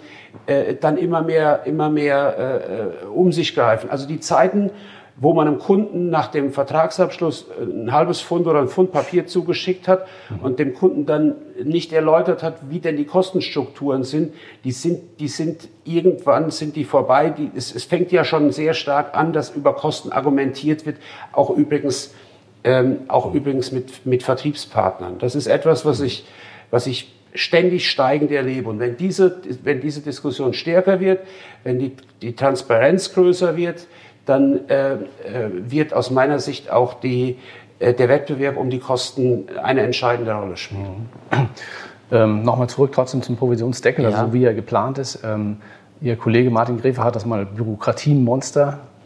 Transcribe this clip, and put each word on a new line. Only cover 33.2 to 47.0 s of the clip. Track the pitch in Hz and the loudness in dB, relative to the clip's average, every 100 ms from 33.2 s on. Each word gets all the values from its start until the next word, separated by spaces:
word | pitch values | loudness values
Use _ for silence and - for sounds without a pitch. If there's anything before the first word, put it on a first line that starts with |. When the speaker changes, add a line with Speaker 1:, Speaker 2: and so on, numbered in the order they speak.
| 180 180 180 160 | 4 4 0 0
Speaker 1:
wird, | 170 165 - - - _ - | -2 -4 -14 -20 -20 _ -2
dann, | 135 139 147 - | 2 4 2 0
äh, | 139 135 | 0 0
äh, | 127 - - - 120 110 | -2 -8 -14 -10 -6 -6
wird | 90 117 147 151 123 | -6 -4 -2 0 0
aus | 123 | 0
meiner | 131 135 147 | 2 2 0
Sicht | 147 - - | -4 -8 0
auch | 113 123 | 2 2
die, | - 131 123 127 127 - - - - | -2 -4 -2 -2 -4 -12 -20 -20 -2
äh, | 143 123 | 0 4
der | 120 | 4
Wettbewerb | 143 - 135 139 135 | 4 0 -2 -2 -2
um | 131 | -2
die | 127 | -4
Kosten | - 123 - - 127 113 - - | -2 -4 -4 -2 0 0 -4 -8
eine | 73 135 | 0 2
entscheidende | 113 120 123 120 113 | 2 0 0 0 -2
Rolle | 107 98 87 | -4 -4 -8
spielen. | - 101 98 95 113 - - | -10 -10 -10 -10 -12 -14 -4
Speaker 2:
Mhm. | 127 123 - - - - - - | 0 0 -4 -16 -16 -18 -20 0
Ähm, | 120 107 107 | 4 4 4
nochmal | 117 120 123 | 0 0 -2
zurück | - 139 | 2 0
trotzdem | 151 127 135 | 2 0 -2
zum | - 117 | -4 -2
Provisionsdeckel, | 127 120 117 123 123 135 117 | 0 0 -2 0 0 2 2
also | 104 | 2
Speaker 1:
Ja. | 117 | 0
Speaker 2:
so | |
wie | 123 | 4
er | 127 | 2
geplant | 107 104 110 117 139 | 2 -2 0 0 -4
ist. | 131 - | -8 -8
Ähm, | 113 107 104 104 - - _ - | -6 -4 -4 -6 -12 -20 _ -8
Ihr | 123 113 | -4 -2
Kollege | 117 113 127 | 2 4 4
Martin | 113 120 117 | 2 0 0
Gräfe | 123 120 | 0 2